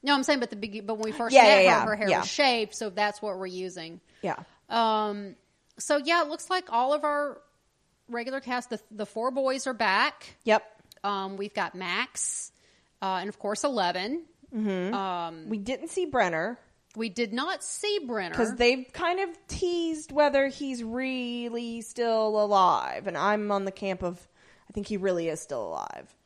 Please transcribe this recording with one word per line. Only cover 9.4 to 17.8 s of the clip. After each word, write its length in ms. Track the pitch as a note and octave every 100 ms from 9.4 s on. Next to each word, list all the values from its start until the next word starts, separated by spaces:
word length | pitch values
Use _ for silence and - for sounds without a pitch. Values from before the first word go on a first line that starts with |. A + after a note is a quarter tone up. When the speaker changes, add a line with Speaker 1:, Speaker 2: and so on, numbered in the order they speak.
| C4 C4 C4+
Speaker 1:
are 80 |
back. 640 | A#3+ G#3+ G3 C#4 - - -
Speaker 2:
Yep. 200 | - A3 - _ _ -
Speaker 1:
Um, 320 | G3+ G3+ F#3+ G3
we've 180 | G3+
got 200 | - F3
Max, 800 | F3+ F#3 F#3 B3+ - - - - _ _ _ _ _
uh, 180 | F#3+ F#3+
and 80 | G3
of 100 | G3+
course 260 | G3+ G#3
Eleven. 600 | D4 B3 F3+ F3+ G3+ D#4 E4 _ -
Speaker 2:
Mm-hmm. 400 | A#3 G#3+ F#3 F3+
Speaker 1:
Um, 540 | G3+ F#3+ F3+ E3+ E3 D#3+
Speaker 2:
We 100 | G#3+
didn't 300 | G3+ C4 E4
see 160 | - F4+
Brenner. 520 | C4 F#3+ E3 F3+ A#3+ _ _ _
Speaker 1:
we 140 | - A3+
did 240 | F3+ A#3
not 320 | A3+ D#4 F4+
see 360 | - -